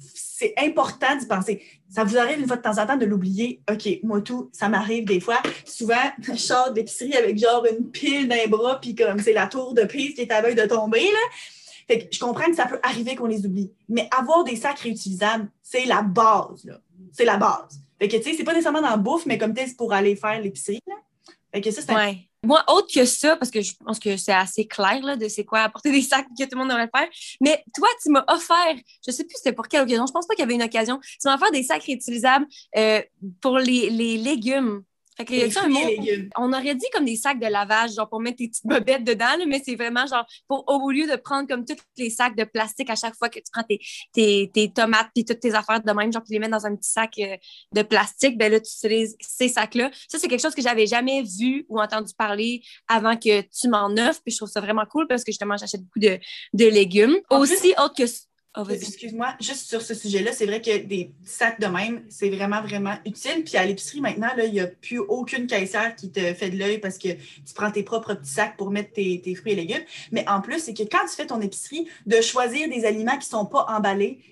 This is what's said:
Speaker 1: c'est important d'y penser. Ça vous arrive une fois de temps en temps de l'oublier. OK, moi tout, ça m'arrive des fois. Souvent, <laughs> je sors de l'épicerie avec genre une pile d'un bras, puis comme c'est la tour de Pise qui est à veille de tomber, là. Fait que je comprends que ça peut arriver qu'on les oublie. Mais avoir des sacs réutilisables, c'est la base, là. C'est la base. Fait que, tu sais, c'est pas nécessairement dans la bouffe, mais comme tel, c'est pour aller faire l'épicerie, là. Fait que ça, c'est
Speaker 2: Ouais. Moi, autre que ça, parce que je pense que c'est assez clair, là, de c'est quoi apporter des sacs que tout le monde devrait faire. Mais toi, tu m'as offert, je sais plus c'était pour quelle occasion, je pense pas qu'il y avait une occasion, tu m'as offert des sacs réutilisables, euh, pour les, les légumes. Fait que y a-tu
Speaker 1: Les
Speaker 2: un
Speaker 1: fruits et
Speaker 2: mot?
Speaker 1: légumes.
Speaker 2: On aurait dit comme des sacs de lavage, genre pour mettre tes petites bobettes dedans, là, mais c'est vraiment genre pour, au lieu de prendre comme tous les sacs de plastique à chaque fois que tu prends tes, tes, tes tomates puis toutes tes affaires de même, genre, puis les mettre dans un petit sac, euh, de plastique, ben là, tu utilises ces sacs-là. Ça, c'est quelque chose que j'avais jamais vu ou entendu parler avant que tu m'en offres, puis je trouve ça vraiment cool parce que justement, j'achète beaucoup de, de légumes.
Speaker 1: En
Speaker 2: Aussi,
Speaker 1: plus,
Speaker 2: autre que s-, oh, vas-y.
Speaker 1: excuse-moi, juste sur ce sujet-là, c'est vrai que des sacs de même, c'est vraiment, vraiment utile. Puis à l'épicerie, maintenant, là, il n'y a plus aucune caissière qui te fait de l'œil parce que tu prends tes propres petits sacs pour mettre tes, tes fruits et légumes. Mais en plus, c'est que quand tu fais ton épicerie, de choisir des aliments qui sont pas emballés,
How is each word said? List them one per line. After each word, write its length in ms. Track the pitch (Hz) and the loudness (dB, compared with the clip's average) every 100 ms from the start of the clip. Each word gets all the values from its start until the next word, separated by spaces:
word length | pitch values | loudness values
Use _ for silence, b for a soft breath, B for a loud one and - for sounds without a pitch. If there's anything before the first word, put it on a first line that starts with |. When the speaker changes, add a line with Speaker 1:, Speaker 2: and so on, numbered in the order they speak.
Speaker 1:
c'est 520 | - - - - 220 247 | -20 -16 -14 -4 -2 0
important 580 | 294 311 269 - 262 285 | 0 2 0 0 0 0
d'y 120 | 220 | 0
penser. 360 | 190 190 196 B B _ | -2 -2 -4 B B _
Ça 140 | 220 | -2
vous 140 | 208 240 | 2 2
arrive 220 | 247 302 | 2 0
une 80 | 254 | -2
fois 100 | 240 | -2
de 60 | |
temps 140 | 226 208 | 0 0
en 60 | 208 | 0
temps 100 | 269 | 2
de 80 | 208 | 2
l'oublier. 560 | 208 185 190 240 - - | 0 0 -2 -2 -4 -4
OK, 160 | 220 208 - | -4 -2 -2
moi 180 | 220 208 | 0 -2
tout, 280 | 208 247 - | -2 -8 -8
ça 160 | - 208 | -4 0
m'arrive 360 | 202 214 233 208 | 0 0 -2 0
des 140 | 180 | 0
fois. 220 | 233 240 254 B - | 2 0 -2 B -14
Souvent, 300 | - 226 233 269 | -6 0 2 0
<laughs> 120 | - | -4
je 120 | - 240 | -8 -4
sors 360 | - 247 262 | 0 2 2
de 60 | 220 | 0
l'épicerie 380 | 220 - 254 262 | -4 -6 0 2
avec 220 | 214 208 | 2 4
genre 260 | 226 240 233 | 4 4 2
une 240 | 226 240 | 0 -4
pile 360 | - 285 285 254 | -2 0 0 2
d'un 200 | 233 220 | 2 2
bras, 340 | 214 240 262 | 2 2 -2
puis 140 | 240 233 | -4 0
comme 240 | 214 202 | 2 2
c'est 140 | 214 | 4
la 140 | 214 196 | 4 2
tour 260 | 254 254 240 | -2 0 2
de 80 | |
Pise 320 | 202 277 277 269 | 2 0 -6 -4
qui 60 | |
est 100 | 240 | 0
à 100 | 214 | 2
veille 140 | 233 233 | 4 2
de 100 | - | 2
tomber, 380 | 233 214 226 | 2 2 2
là. 160 | 370 427 480 B B B B B B | 2 2 0 B B B B B B
Fait 120 | 233 | 0
que 80 | - | 0
je 60 | - | -6
comprends 280 | 240 196 330 | -4 0 0
que 80 | 330 | 2
ça 100 | 247 | 0
peut 140 | 254 | 0
arriver 320 | 247 226 233 254 | -2 -2 -4 -4
qu'on 120 | 226 | -2
les 180 | 214 196 | -2 -2
oublie. 260 | 185 190 _ - | -2 -6 _ -4
Mais 220 | 226 226 254 | -2 0 0
avoir 260 | 254 339 | 4 4
des 140 | 339 226 | 4 -2
sacs 220 | 285 277 | -4 -4
réutilisables, 680 | 240 214 196 185 208 226 208 _ | -6 -6 -6 0 0 0 -4 _
c'est 240 | - 254 254 | -4 -2 2
la 160 | 196 | 2
base, 640 | 208 180 220 202 - - - | 2 6 6 6 0 -10 -20
là. 140 | - _ 185 185 | -20 _ -20 -10
C'est 100 | 143 | 2
la 140 | 233 202 | 4 4
base. 420 | 208 - - - - - | 2 0 -6 -20 -16 -4
Fait 80 | 202 | 0
que, 80 | 220 | 0
tu 60 | |
sais, 100 | 277 320 | -2 -4
c'est 80 | |
pas 80 | 269 | 0
nécessairement 300 | 339 320 302 | 2 2 2
dans 80 | 285 | 2
la 80 | 214 | 2
bouffe, 280 | 202 330 302 | 2 0 0
mais 120 | 226 | -2
comme 160 | 226 | -2
tel, 140 | 226 254 | -2 -6
c'est 80 | - | -4
pour 160 | 226 | 0
aller 220 | 196 202 202 | 2 2 2
faire 260 | 214 220 | -2 -4
l'épicerie, 400 | 202 - - 220 370 | -6 -8 -8 -8 -8
là. 80 | 415 _ _ b b _ | -16 _ _ b b _
Fait 80 | 202 | -6
que 80 | 214 | -4
ça, 100 | 214 | -4
c'est 120 | 285 | 0
Speaker 2:
Ouais. 300 | 220 208 190 - - | 2 2 -2 -14 -4
Moi, 200 | 226 311 - | 4 4 6
autre 200 | 349 370 | 4 4
que 100 | 277 | 4
ça, 320 | 247 - 302 330 | 4 4 2 2
parce 140 | 240 | 0
que 120 | 220 | -4
je 120 | 196 - | -4 -8
pense 160 | - 220 | -8 -4
que 160 | 208 190 | -4 -2
c'est 160 | 202 | 2
assez 340 | 190 185 - 220 | 2 2 -2 -4
clair, 340 | - 196 262 | 0 0 0
là, 140 | 269 269 | -2 -4
de 120 | 214 | -4
c'est 160 | 208 | -6
quoi 180 | 202 220 | 0 0
apporter 300 | 220 220 302 | 0 0 2
des 120 | 277 | 2
sacs 240 | - 269 269 240 | 4 0 -2 -6
que 60 | |
tout 60 | 262 | -6
le 60 | 254 | -4
monde 100 | 262 | -2
devrait 200 | 240 226 262 | -2 0 0
faire. 120 | 339 B B B | -2 B B B
Mais 220 | 269 311 - - | 4 2 -2 0
toi, 120 | 440 480 | 2 2
tu 80 | 311 | 4
m'as 120 | 269 - | 4 4
offert, 480 | 330 - 339 339 262 _ b - | 0 4 4 4 -2 _ b -8
je 60 | |
sais 120 | 247 | -8
plus 120 | 330 - | -8 -4
c'était 160 | 262 | -4
pour 140 | 220 - | -2 0
quelle 140 | 302 | 2
occasion, 240 | 247 233 269 | 2 0 0
je 60 | |
pense 160 | 339 339 | -2 -2
pas 80 | 427 | -2
qu'il 80 | |
y 20 | 247 | 0
avait 80 | |
une 80 | 240 | 0
occasion, 360 | 226 226 226 269 | 0 0 -2 -4
tu 260 | - - 277 | -8 -4 0
m'as 80 | 269 | 2
offert 160 | 381 | 2
des 120 | 285 | 2
sacs 200 | 254 311 | 0 -2
réutilisables, 600 | - 254 - 240 254 269 294 B B 214 | -2 -6 -6 0 4 4 2 B B 2
euh, 240 | 220 214 - - 190 180 | 2 2 -2 -14 -16 -4
pour 160 | 269 262 | 0 2
les, 320 | 254 247 208 | 2 2 2
les 280 | 226 233 226 | 0 0 -2
légumes. 680 | 247 285 220 269 240 202 - _ _ - | -2 -2 0 0 -2 -4 -12 _ _ -14
Fait 80 | 233 | -4
que 80 | |
y 80 | 247 | 0
a-tu 60 | 233 | 0
Speaker 1:
Les 80 | 381 | 0
Speaker 2:
un 40 | |
Speaker 1:
fruits 160 | 349 269 | 2 2
et 200 | 220 214 | 2 0
Speaker 2:
mot? 40 | 214 | -2
Speaker 1:
légumes. 240 | 202 196 - | -2 -4 -4
Speaker 2:
On 160 | 247 | -2
aurait 220 | 262 277 262 | 0 -2 -4
dit 100 | 508 | -4
comme 120 | 466 262 | -2 -2
des 100 | 226 | 0
sacs 240 | 277 262 | -2 -2
de 80 | 226 | -2
lavage, 460 | 208 202 214 233 208 | -2 0 0 0 -2
genre 120 | 214 | -6
pour 120 | 220 | -4
mettre 180 | 233 247 | -6 -6
tes 100 | 226 | -8
petites 160 | - 220 | -6 0
bobettes 360 | 269 247 269 | 0 2 0
dedans, 320 | 233 214 240 320 | 2 0 2 2
là, 80 | 330 | 0
mais 140 | 277 269 | -2 -4
c'est 100 | 226 | -6
vraiment 300 | 233 240 269 | -2 -2 0
genre 200 | 247 - B - | -2 -4 B -4
pour, 160 | 269 - | -4 0
au 240 | 277 277 | 0 2
lieu 160 | 269 311 | 0 0
de 80 | 254 | -2
prendre 320 | - 277 277 | -2 -4 -4
comme 180 | 254 240 | -6 -6
tous 100 | 302 _ - | -10 _ -8
les 120 | 240 | -6
sacs 260 | 233 247 214 | 0 0 0
de 60 | |
plastique 460 | 214 226 220 - 254 | -4 -2 -4 -4 -6
à 60 | 220 | -4
chaque 200 | 226 226 | -6 -4
fois 120 | 233 | -6
que 100 | - | -6
tu 60 | - | -10
prends 120 | 233 | -8
tes, 160 | 226 202 B B B | -4 -4 B B B
tes, 380 | - 214 202 196 | 4 4 4 2
tes 180 | 214 214 | 2 2
tomates 380 | - 226 220 226 240 | 2 4 2 2 -2
puis 100 | 220 | -2
toutes 140 | 233 | -2
tes 160 | 240 214 | 0 0
affaires 260 | 208 220 | 0 0
de 100 | 214 | 0
même, 220 | 208 214 | 0 0
genre, 100 | 226 | -2
puis 100 | 226 | -4
les 60 | 214 | -4
mettre 120 | 220 | -2
dans 140 | 214 208 | -2 -2
un 80 | 208 | -4
petit 160 | - | -4
sac, 220 | 220 226 214 | -2 -4 -4
euh, 160 | 196 190 B B B | -8 -8 B B B
de 80 | 208 | -2
plastique, 560 | 214 214 208 - 269 233 | 2 2 2 2 0 2
ben 140 | 214 | 2
là, 80 | 220 | 2
tu 100 | 220 - | 0 -6
utilises 420 | 214 220 220 - | -2 0 -2 -8
ces 300 | - - 247 | -12 -2 0
sacs-là. 400 | 233 214 233 262 B B | 0 -2 -2 -2 B B
Ça, 120 | 320 | -6
c'est 80 | - | -2
quelque 140 | 247 | 0
chose 120 | 311 294 | -2 0
que 60 | |
j'avais 240 | 247 226 208 | 0 2 4
jamais 380 | 233 254 269 | 2 2 -2
vu 420 | 214 185 247 277 - | -4 -2 -2 -2 -4
ou 140 | 220 | -2
entendu 320 | 214 214 214 - | -2 -2 -6 -4
parler 440 | 214 208 226 240 B B - | -4 -2 -2 -4 B B 0
avant 280 | 226 220 226 | 2 4 2
que 260 | 226 208 | 4 2
tu 260 | 196 - 247 | 2 -2 2
m'en 180 | 208 202 | 2 2
offres, 340 | 214 240 320 | 2 2 0
puis 80 | 240 | -6
je 60 | - | -8
trouve 120 | 208 | -6
ça 120 | 214 | -6
vraiment 240 | 202 220 214 | -2 -2 -2
cool 220 | 302 320 | -2 -2
parce 160 | 247 | -2
que 80 | 233 | -4
justement, 260 | 208 202 202 | -6 -4 -6
j'achète 240 | 208 196 | -6 -10
beaucoup 180 | 185 208 | -8 2
de, 200 | 202 185 B B B | 2 2 B B B
de 120 | 196 226 | 6 8
légumes. 520 | 214 185 202 226 381 - | 8 6 6 6 4 4
Speaker 1:
En 100 | 277 | 4
Speaker 2:
Aussi, 160 | 277 381 | 6 6
Speaker 1:
plus, 140 | 359 - | 6 6
Speaker 2:
autre 120 | 285 - | 2 2
que 80 | |
s-, 240 | 240 - _ _ _ 214 | -2 -2 _ _ _ -10
oh, 60 | |
vas-y. 140 | 196 196 | -6 -6
Speaker 1:
excuse-moi, 580 | 202 - 233 226 247 262 | -8 -12 -12 -6 -6 -6
juste 280 | 220 277 - | -8 -8 -6
sur 120 | 226 | -6
ce 120 | 226 | -6
sujet-là, 380 | 214 208 196 214 | -8 -2 0 0
c'est 140 | 254 202 | 0 -2
vrai 160 | 220 | -2
que 160 | 226 208 | 0 -2
des 360 | 196 190 175 - | -2 -6 -6 -14
sacs 360 | - - 226 226 | -12 -2 -2 0
de 80 | 202 | -2
même, 360 | 180 220 233 - | -2 -4 -6 -10
c'est 200 | - 202 | -4 -2
vraiment, 320 | 196 202 208 | -2 -2 -4
vraiment 340 | 208 202 196 214 220 | -6 -6 -6 -6 -10
utile. 380 | - 269 330 320 | -10 -6 -6 -2
Puis 100 | 196 | 0
à 80 | 190 | 0
l'épicerie, 360 | 196 - 285 | -2 -8 -6
maintenant, 280 | 247 190 233 247 | -4 -2 -4 -2
là, 100 | 220 | -2
il 80 | |
n'y 60 | 202 | -2
a 80 | 180 | -4
plus 320 | - - 240 | -8 -10 -6
aucune 480 | - 247 233 262 247 | -4 -4 -4 -6 -2
caissière 480 | 214 190 214 226 226 | -2 -2 -2 -4 -6
qui 160 | 190 | -8
te 220 | 196 175 | -4 -4
fait 160 | 175 196 | -2 -6
de 80 | 190 | -4
l'œil 220 | 196 214 | -2 -2
parce 180 | 190 185 | -6 -6
que 120 | 185 | -6
tu 440 | 156 - - - - | -6 -14 -20 -16 -6
prends 160 | 208 | -4
tes 120 | 208 | -2
propres 300 | 202 226 226 190 | -4 -6 -6 -8
petits 160 | 139 | -6
sacs 260 | - 214 - | -4 -4 -4
pour 140 | 196 | -6
mettre 220 | 202 208 | -4 -6
tes, 280 | 208 185 180 | -4 -4 -4
tes 140 | 185 180 | -6 -8
fruits 160 | 226 | -4
et 20 | 190 | -4
légumes. 280 | 170 285 - B B | -4 -8 -8 B B
Mais 160 | 226 - | -6 -2
en 140 | 196 | -2
plus, 180 | 226 320 | -2 -8
c'est 140 | 277 | -8
que 100 | 220 | -6
quand 220 | 214 - 330 | -2 0 0
tu 80 | - | -6
fais 120 | 330 | -6
ton 120 | 233 | -6
épicerie, 460 | 196 - - 302 330 B 208 | -6 -8 -10 -8 -10 B 2
de 140 | 226 | 2
choisir 460 | 226 254 247 269 311 | 2 0 -2 -2 -4
des 160 | 247 220 | -2 -2
aliments 320 | 214 226 277 | 0 -2 -4
qui 100 | - | -4
sont 180 | 226 196 | -4 -2
pas 200 | 226 - | 0 0
emballés, 500 | 214 202 196 214 269 b | 0 0 0 -2 -4 b